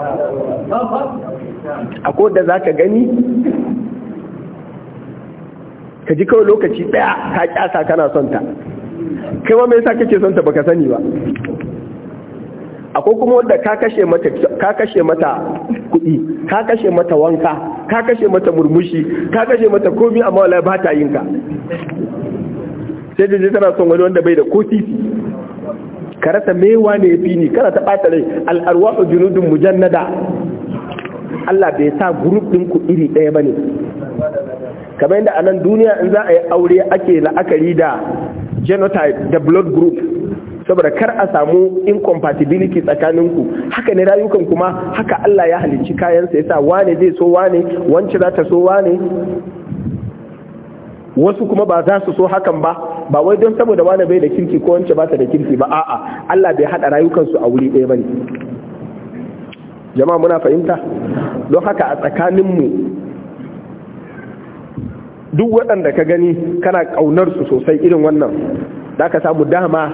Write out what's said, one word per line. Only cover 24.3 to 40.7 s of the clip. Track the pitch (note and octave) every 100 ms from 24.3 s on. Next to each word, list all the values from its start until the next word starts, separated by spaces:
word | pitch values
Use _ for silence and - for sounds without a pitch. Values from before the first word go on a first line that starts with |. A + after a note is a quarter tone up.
da | E3
ko | C#3+ G3+
sisi. | G#3 G#3+ - A3+ G#3+ - - - - - - - - - - -
Ka | C#3+
rasa | G3 G3+
me | F3+ G3 A3+
wane | G#3 G3+ F#3
ya | E3+
fi | F#3 E3+
ni, | D#3+
kana | E3+ G#3+
ta | G3
ɓata | - G3 F3+
rai. | E3 D#3+ D#3+ E3
Al-arwahu | E3+ F3 F3 D#3+ - F3
junudun | E3+ F#3 F#3 E3+
mujannada. | D#3 F3+ F#3 F#3 E3+ C#3 F#3+ - - - - - - - - - - - - E3
Allah | F#3+ F3+ -
bai | D3 D3
sa | F#3
group | D#3+ E3 G3 -
ɗin | F3+ F3
ku | F3 -
iri | E3+ D3+
ɗaya | D3+ D3+
bane. | D#3 C#3+ - - - - - - - - C#3+ - - B2+ - - -
Kamar | C#3+ G3+
yadda | G#3+ G3
a |
nan | F3+ F#3+
duniya | E3 A3 A3+ G3
in | F3+
za | G3+
a | G#3
yi | E3+ E3+
aure | F3 F3 F3+ -
ake | F#3 F#3 E3
la'akari | D#3 E3 F3+ D#3 E3 E3
da | D#3+ A#2+ - - - - - -
genotype | - G3 G3 G3 D3+ - C#3+
da | E3
blood | C#3+ F3+ F3
group, | - E3+ - - - - G3+ - -
saboda | -